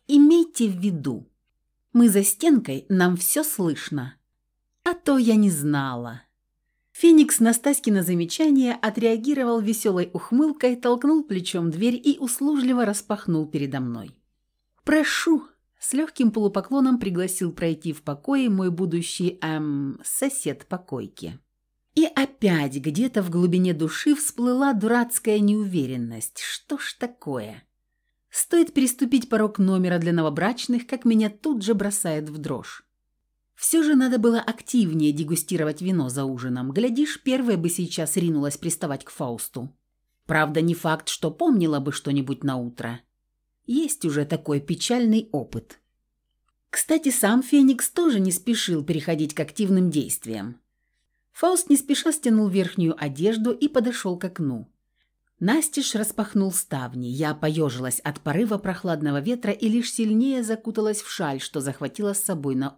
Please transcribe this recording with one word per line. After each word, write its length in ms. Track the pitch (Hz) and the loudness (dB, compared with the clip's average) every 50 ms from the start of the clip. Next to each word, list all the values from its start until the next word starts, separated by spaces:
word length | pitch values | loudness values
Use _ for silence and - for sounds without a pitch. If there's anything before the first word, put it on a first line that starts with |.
| _ - | _ 4
«Имейте 640 | 294 285 294 302 339 339 320 320 - - 233 208 | 6 8 8 8 8 6 4 2 0 0 0 0
в 100 | 185 175 | 0 0
виду, 500 | 190 208 170 151 131 139 117 - - _ _ _ _ _ _ _ _ _ _ _ _ _ | -2 -2 -2 -2 -4 -6 -6 -6 -10 _ _ _ _ _ _ _ _ _ _ _ _ _
мы 160 | - 240 240 226 | 4 6 6 6
за 160 | 196 202 196 | 6 4 2
стенкой, 640 | - - - 311 339 285 226 - 151 135 135 - - | 0 0 2 4 4 4 4 4 0 -6 -6 -4 0
нам 300 | 196 185 180 180 180 175 | 2 4 4 4 2 0
все 260 | - - - 294 311 | 0 -2 -2 -2 -2
слышно». 720 | 302 - - 180 165 143 - - - 151 139 123 131 - _ _ _ _ _ _ _ _ _ _ _ _ _ - | -2 -2 -2 -2 -2 -2 -4 -6 -8 -6 -6 -6 -8 -12 _ _ _ _ _ _ _ _ _ _ _ _ _ -6
А 80 | 349 349 | -6 -6
то 240 | 349 - 285 277 262 | -2 0 2 2 4
я 180 | 233 226 220 | 4 4 4
не 140 | 214 208 196 | 6 4 4
знала. 720 | 170 143 143 151 147 139 139 131 123 120 120 117 117 120 - _ _ _ _ _ _ _ _ _ _ _ _ _ - - | 2 2 0 0 0 0 -2 -4 -4 -6 -8 -10 -12 -14 -18 _ _ _ _ _ _ _ _ _ _ _ _ _ -2 4
Феникс 380 | - 339 320 311 294 302 - - | 6 8 10 10 8 6 4 4
на 140 | 226 226 233 | 4 4 4
Стаськино 500 | 233 - 285 277 - - 226 208 190 175 | 2 2 0 0 0 2 2 2 2 2
замечание 720 | 180 180 170 170 165 - - 311 302 277 269 254 240 240 | 0 0 0 0 -2 0 2 4 4 6 4 4 2 0
отреагировал 840 | - - 220 214 226 226 226 226 220 226 285 294 269 247 240 233 226 | -2 -2 -4 0 2 2 2 2 0 0 -2 -2 0 0 0 0 0
веселой 520 | 202 214 214 - - 214 185 180 180 - - | 0 0 -2 0 0 0 0 0 0 -2 -4
ухмылкой, 600 | 175 - - 226 262 311 302 285 - - 254 247 | -8 -4 0 2 2 2 2 2 0 0 0 0
толкнул 480 | 247 254 240 240 240 269 285 320 311 294 | 0 0 0 0 2 2 2 2 2 2
плечом 480 | - 202 185 175 - - 175 170 165 | 0 -4 -4 -4 -4 -4 -2 -2 -2
дверь 280 | 156 170 220 247 240 240 - | 0 0 0 0 0 2 2
и 160 | 285 277 - | 0 0 0
услужливо 680 | 269 240 - - 277 294 302 277 247 254 254 247 233 | -2 -6 -4 -2 -2 0 0 2 2 2 2 2 0
распахнул 640 | 202 208 202 - - 208 202 - 180 165 156 156 151 | 0 -2 -4 -4 -6 -6 -6 -2 -2 -2 0 -2 -2
передо 320 | 165 143 143 135 139 135 | -4 -6 -4 -4 -4 -6
мной. 320 | 127 120 117 113 95 73 - _ _ _ _ _ _ _ _ _ _ _ _ _ - | -6 -6 -8 -10 -12 -16 -20 _ _ _ _ _ _ _ _ _ _ _ _ _ -2
«Прошу», 640 | - 302 311 285 - - - - 339 320 254 - - _ _ _ _ _ _ | 0 2 2 2 0 -2 -2 0 2 2 0 0 -6 _ _ _ _ _ _
с 140 | - - - | -8 -4 -2
легким 360 | 277 320 311 - - 247 220 | -2 -2 -2 0 2 2 2
полупоклоном 720 | 208 220 208 196 202 196 185 - 269 277 262 262 247 240 | 2 2 0 0 -2 -4 -4 -2 0 2 2 2 2 0
пригласил 540 | 202 196 175 175 185 185 185 - 185 170 147 | -2 -2 -2 -2 -4 -4 -4 -4 -4 -6 -4
пройти 380 | - 175 165 160 156 - 165 | -2 -2 -2 -2 -4 -6 -8
в 120 | 147 - - | -8 -8 -8
покои 460 | 151 139 143 - 277 277 269 254 233 | -10 -10 -8 -4 -2 0 0 2 2
мой 200 | 196 190 185 180 | 2 0 0 0
будущий, 720 | 170 170 190 175 165 170 170 - - - 175 175 180 - | -2 -2 -2 -2 -2 -2 -4 -4 -4 -4 -4 -4 -4 -4
эм, 580 | 156 160 156 156 156 151 143 139 139 139 - - - | -6 -4 -4 -4 -4 -4 -4 -4 -4 -6 -8 -10 -10
сосед 640 | - - - 269 277 - - - 156 135 - - - | -8 -6 -4 -4 -4 -4 -4 -6 -6 -8 -8 -8 -10
по 100 | 185 175 | -10 -10
койке. 600 | - - 143 120 104 92 - - - 80 120 - _ _ _ _ _ _ _ _ _ _ - | -8 -8 -10 -10 -10 -10 -12 -14 -14 -14 -14 -14 _ _ _ _ _ _ _ _ _ _ 0
И 100 | 302 320 | 0 0
опять 680 | - - 269 269 - - - 214 190 170 156 143 135 135 | 2 2 -2 -2 -2 -2 0 0 2 2 2 0 -2 -4
где-то 480 | 143 135 156 147 185 254 262 - 220 185 | -6 -4 -4 -2 -2 -2 -2 0 -2 -2
в 80 | 175 | 0
глубине 420 | 165 175 180 175 170 185 185 180 170 | 0 2 2 2 2 2 2 2 0
души 400 | 147 160 160 - - - 294 294 | 0 -2 -4 -4 -2 0 0 0
всплыла 600 | 294 - - - - 240 247 247 262 277 277 247 | 2 0 -6 -4 -2 -2 0 0 2 2 2 2
дурацкая 640 | 202 214 220 240 240 240 247 - - - 220 214 214 | 2 0 2 2 2 0 0 -4 -4 0 0 2 2
неуверенность. 1000 | 208 202 208 214 208 196 180 160 135 127 131 123 120 117 117 110 - - - - | 4 2 2 2 0 -2 -2 -2 -2 -2 -4 -6 -6 -6 -8 -10 -10 -12 -12 -10
Что 380 | - - - - _ - 294 269 | -10 -10 -10 -10 _ -8 -8 -8
ж 180 | - - - - | -8 -10 -10 -10
такое? 640 | 247 240 - - - 147 135 120 104 107 110 127 - _ _ _ _ _ _ _ _ _ _ _ _ _ | -10 -10 -10 -10 -10 -8 -6 -6 -6 -8 -12 -16 -20 _ _ _ _ _ _ _ _ _ _ _ _ _
Стоит 440 | - - - - 349 339 330 330 - | -6 -6 -2 2 4 4 4 4 2
переступить 540 | 285 269 240 - - 277 240 277 247 - - | 2 2 2 2 0 0 2 2 0 0 2
порог 320 | 233 220 214 208 214 - | 0 2 2 2 2 2
номера 380 | 190 190 190 185 185 180 175 175 | 2 4 4 2 2 2 2 0
для 160 | 165 175 170 | 2 2 2
новобрачных, 720 | 170 160 156 143 156 175 220 247 - - - 240 240 240 | 2 2 0 0 0 -2 -2 -2 -4 -4 -2 -2 -2 -2
как 180 | - 262 247 - | -4 -6 -2 2
меня 260 | 233 226 220 220 208 | 2 4 4 2 0
тут 340 | 208 - - 311 277 220 190 | -2 -4 -4 -4 -2 -2 0
же 100 | 214 226 | 0 0
бросает 560 | 190 202 202 202 - - 170 156 151 151 156 | 0 0 -2 -4 -4 -4 -2 -4 -4 -6 -8
в 80 | 147 156 | -10 -8
дрожь. 480 | 143 143 135 113 - - - - - _ _ _ _ _ _ _ _ _ _ _ _ _ _ - | -8 -6 -6 -8 -8 -12 -18 -20 -20 _ _ _ _ _ _ _ _ _ _ _ _ _ _ -6
Все 220 | - - 320 330 302 | -2 0 2 2 4
же 120 | 302 302 | 4 4
надо 220 | 254 262 254 254 233 | 4 4 4 2 2
было 220 | 208 233 233 226 | 2 2 2 2
активнее 720 | - 220 226 - - - - 240 202 165 156 160 151 151 | 0 -4 -8 -8 -6 -2 2 2 2 2 2 2 2 2
дегустировать 720 | 143 151 160 147 170 160 - - 185 160 156 151 151 - 180 | 0 0 -2 -2 -2 -4 -4 -2 -2 -2 -2 -2 -4 -4 -2
вино 260 | 185 185 165 135 127 | -2 0 0 0 -2
за 160 | 123 143 135 | -2 -4 -4
ужином. 460 | 135 131 120 127 127 123 127 127 135 | -4 -4 -6 -6 -6 -4 -4 -4 -4
Глядишь, 500 | 135 185 240 254 233 269 302 294 - - | -2 0 0 0 0 0 -2 -2 -4 -6
первая 360 | - 262 254 277 247 233 202 170 | -4 -2 -2 0 0 0 0 0
бы 120 | 165 170 | 0 -2
сейчас 480 | 170 - 175 165 - 180 156 147 - 185 | -2 -2 -4 -4 -4 -6 -4 -2 -2 0
ринулась 400 | 175 170 156 147 143 143 147 - | 0 0 0 0 0 -2 -4 -6
приставать 480 | - 170 160 - 180 151 139 131 - | -6 -6 -6 -4 -6 -6 -6 -8 -10
к 60 | - | -12
Фаусту. 600 | - - 151 123 117 107 - - - 127 123 143 - _ _ _ _ _ _ _ _ _ _ | -10 -8 -6 -6 -6 -8 -10 -10 -10 -10 -12 -12 -14 _ _ _ _ _ _ _ _ _ _
Правда, 360 | - 156 156 151 147 151 160 | -2 0 0 2 2 0 0
не 120 | 160 170 165 | 2 2 0
факт, 360 | 170 - 160 156 156 - - | 0 0 -2 -2 -2 -4 -6
что 200 | - - - 156 | -6 -4 -4 -4
помнила 500 | - - 339 320 254 196 170 156 151 143 | -2 0 2 2 4 4 2 2 0 0
бы 120 | 139 147 | -2 -4
что-нибудь 520 | 139 - - 143 139 143 131 135 135 - 143 | -6 -6 -4 -2 -2 -2 -2 -2 -4 -4 -4
на 120 | 139 131 | -4 -4
утро. 460 | 127 120 120 - - 113 113 120 120 - _ _ _ _ _ _ _ _ _ _ _ _ - | -4 -6 -8 -10 -10 -8 -8 -10 -10 -14 _ _ _ _ _ _ _ _ _ _ _ _ -4
Есть 360 | 240 302 330 277 - - - | -2 -2 0 -2 -4 -4 -4
уже 220 | 160 143 147 143 | -2 -2 -2 -2
такой 360 | - 170 151 - 156 143 143 | -2 -4 -4 -2 -2 -4 -2
печальный 680 | 143 - 165 - - - 240 247 240 220 214 226 220 - | -2 -4 -4 -4 -2 0 0 2 2 4 4 2 2 -2
опыт. 480 | - 131 220 - - - - - - _ _ _ _ _ _ _ _ _ _ _ _ _ _ _ _ _ _ _ | -4 -6 -6 -6 -10 -12 -12 -12 -18 _ _ _ _ _ _ _ _ _ _ _ _ _ _ _ _ _ _ _
Кстати, 400 | - - - - 311 311 320 277 | -6 -4 -2 0 0 2 2 0
сам 320 | 240 - 220 196 233 262 254 | 0 2 2 2 2 2 2
Феникс 480 | - 294 285 269 262 262 240 - - | 4 6 6 6 6 4 2 0 -4
тоже 280 | - 349 349 320 240 196 | -2 0 2 2 2 2
не 120 | 185 185 | 2 0
спешил 520 | 175 - - 240 226 208 - 185 170 151 143 | 0 -2 -2 -2 -2 -2 -2 -2 -2 -2 -2
переходить 520 | 165 165 151 143 180 165 151 156 147 - | -2 -4 -2 -2 -2 -2 -2 -2 -4 -4
к 40 | - | -6
активным 520 | 147 151 - - 208 185 196 185 180 175 | -6 -6 -4 -2 0 2 4 4 4 2
действиям. 680 | 151 147 117 - - - - 113 110 104 98 117 120 - _ _ _ _ _ _ _ _ _ _ _ _ _ _ | 2 0 -2 -2 -4 -8 -8 -8 -8 -8 -8 -10 -12 -14 _ _ _ _ _ _ _ _ _ _ _ _ _ _
Фауст 380 | _ - 320 359 370 - - - | _ -2 0 2 2 2 2 2
не 80 | 285 277 | 2 2
спеша 340 | - - 277 - - 330 | 2 0 -2 -2 0 -2
стянул 360 | 302 - - 240 220 214 214 196 | -2 0 0 2 2 2 2 2
верхнюю 480 | 180 196 180 175 - 185 170 160 - - | 2 0 0 0 0 0 0 0 0 -2
одежду 540 | 151 147 131 139 175 214 226 220 220 247 | -4 -6 -4 -2 0 0 0 0 0 -2
и 160 | 233 240 285 294 | 0 0 0 0
подошел 500 | - 262 220 247 240 - - 185 175 175 | 2 0 0 0 -2 -4 -4 -6 -6 -6
к 80 | - | -8
окну. 460 | 180 185 - 156 135 123 110 104 - _ _ _ _ _ _ _ _ _ _ _ _ _ - | -8 -6 -4 -4 -4 -4 -6 -8 -14 _ _ _ _ _ _ _ _ _ _ _ _ _ -4
Настежь 540 | 170 196 262 320 302 - - 285 269 - - | 0 0 2 2 0 -2 -2 -4 -4 -4 -2
распахнул 580 | 208 214 208 - - 208 208 - 202 196 190 | -4 -4 -4 -4 -4 -4 -2 0 0 0 0
ставни. 540 | 180 - - - 156 135 127 123 127 123 123 | -2 -4 -4 -4 -6 -6 -6 -6 -8 -8 -8
Я 300 | 120 127 143 156 156 151 | -6 -4 -4 -2 -4 -2
поежилась 640 | 147 160 156 156 160 156 139 117 127 127 127 - - | -2 -2 -2 0 0 0 -2 -2 -4 -6 -4 -6 -6
от 220 | - 147 143 - | -6 -6 -8 -6
порыва 360 | - 151 143 175 240 208 214 196 | -4 -4 -2 0 0 0 -2 -4
прохладного 640 | - 190 175 - - 180 165 151 151 147 143 143 | -4 -6 -6 -4 -4 -4 -4 -2 -2 -2 -2 -2
ветра 300 | 139 220 247 240 226 208 | -2 -2 -4 -4 -2 -4
и 180 | 202 - 233 220 | -4 -2 0 0
лишь 240 | 220 240 240 - - | 0 0 0 -2 -2
сильнее 500 | - 226 214 214 220 254 277 269 254 226 | -2 0 2 2 2 2 2 0 -2 -2
закуталась 600 | 214 220 220 - 226 208 220 214 214 214 208 - | -4 -4 -6 -6 -6 -4 -2 -2 -2 -2 -4 -6
в 60 | - | -10
шаль, 300 | - - 180 147 135 131 | -8 -6 -4 -4 -4 -6
что 220 | - - - 156 | -6 -8 -6 -6
захватила 520 | 131 139 131 - 147 127 - - 208 202 202 | -4 -6 -6 -6 -8 -8 -6 -4 -4 -4 -4
с 100 | - - | -4 -4
собой 320 | - 185 156 139 139 131 | -4 -4 -4 -4 -2 -2
на 180 | 127 135 135 - | -2 -4 -4 -6